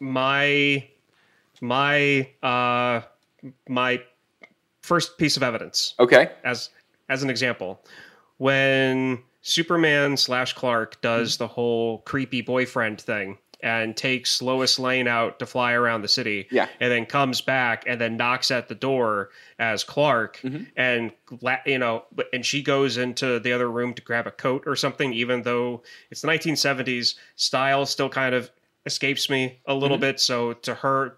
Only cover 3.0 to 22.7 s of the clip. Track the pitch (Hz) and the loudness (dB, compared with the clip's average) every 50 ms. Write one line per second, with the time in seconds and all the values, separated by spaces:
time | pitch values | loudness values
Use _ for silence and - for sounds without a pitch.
3 | 117 - _ _ _ _ _ _ - 131 131 _ _ - 127 123 127 127 123 123 | -4 -8 _ _ _ _ _ _ -20 -20 -20 _ _ -4 -2 0 2 0 0 -2
4 | 120 - _ _ _ _ _ _ - - _ _ _ _ _ _ - - 175 165 | -4 -12 _ _ _ _ _ _ -20 -20 _ _ _ _ _ _ -2 0 0 0
5 | - - - - 160 143 - - 131 123 113 110 - - - - - - - - | 0 -2 -2 -2 0 0 2 2 0 0 0 -4 -6 -6 -4 -4 -4 -2 4 4
6 | 123 123 143 123 - - - - - 127 123 120 - - - _ _ _ _ _ | 8 10 10 10 8 8 0 -6 -6 -6 -4 -4 -8 -12 -16 _ _ _ _ _
7 | _ - 135 131 139 135 123 110 131 123 117 - 95 90 95 - _ - - - | _ -6 -4 -2 -2 -4 -2 -2 -2 -2 -2 -4 -8 -10 -10 -12 _ -20 -20 -20
8 | - - - _ _ _ _ _ 131 135 139 135 135 135 135 135 131 131 131 131 | -20 -20 -20 _ _ _ _ _ 0 2 4 4 4 4 4 4 2 2 2 2
9 | 131 131 127 120 - _ _ _ - - - 165 165 - 175 170 160 151 147 143 | 0 0 -2 -4 -8 _ _ _ -6 -2 -2 0 0 0 2 2 4 4 4 4
10 | 143 143 139 - - - 123 127 127 127 - - - 123 117 113 110 - - - | 2 2 2 0 0 0 0 -2 -2 -2 -4 -4 -2 0 0 0 -2 -4 -6 -4
11 | - 117 117 117 117 110 - - 120 110 - 123 120 120 117 113 117 113 113 110 | -2 0 0 0 0 -2 -2 -4 -4 -6 -4 -2 -2 0 0 0 0 -2 -4 -6
12 | - - - 139 131 120 135 123 110 - 123 127 127 123 - 131 113 110 107 95 | -8 -6 -4 -4 -4 -2 -4 -4 -4 -2 0 0 0 0 0 -2 -2 -2 -2 -6
13 | - - 113 104 98 95 98 - _ _ - - - 113 117 113 110 110 110 - | -6 -4 -4 -4 -4 -6 -10 -14 _ _ -16 -6 -4 -2 -2 0 -2 -4 -4 -4
14 | - 131 127 123 120 - - - 127 127 131 131 131 123 - - 131 127 127 127 | -2 -2 -2 -2 -2 -2 -2 -2 -2 -2 0 0 2 0 0 0 0 0 0 0
15 | 123 120 120 117 117 104 - - - - - 127 123 120 120 120 120 117 117 107 | 0 2 2 2 0 -2 -2 -6 -10 -6 -2 0 0 2 2 2 2 2 0 0
16 | 101 101 - 131 120 110 104 98 92 - 127 117 98 - - - 123 123 120 117 | 0 0 0 0 0 -2 -4 -4 -4 0 0 0 0 0 -2 -2 0 2 2 0
17 | 113 - - 143 139 131 120 - - - 131 131 127 120 113 - - 123 123 117 | 0 0 0 2 2 2 0 -2 -2 0 0 2 2 0 0 -2 -2 -4 -2 -2
18 | 117 113 113 113 120 120 127 123 - - 135 120 117 - 117 104 135 135 135 127 | -2 -2 -2 0 0 0 0 0 0 0 0 -2 -4 -6 -8 -4 -2 0 0 2
19 | 120 110 107 101 98 - - - - - _ - 113 113 107 101 - - - 147 | 2 2 0 -2 -4 -6 -12 -20 -20 -20 _ -2 -2 0 0 -2 -4 -4 0 2
20 | 147 147 127 113 107 - - - - 131 139 156 - - _ - 127 127 120 117 | 2 4 4 2 0 -2 -8 -10 -8 -8 -8 -8 -10 -8 _ -2 0 2 2 0
21 | 117 110 - _ _ - 127 120 120 127 131 131 - 139 135 127 123 117 113 113 | -2 -4 -8 _ _ -20 -16 -6 -2 -2 -2 -2 -2 -2 0 0 0 0 -2 -2
22 | - - - - 131 - - 127 117 - - 147 139 147 | -6 -8 -6 -6 -6 -4 -4 -4 -4 -4 -4 -2 0 0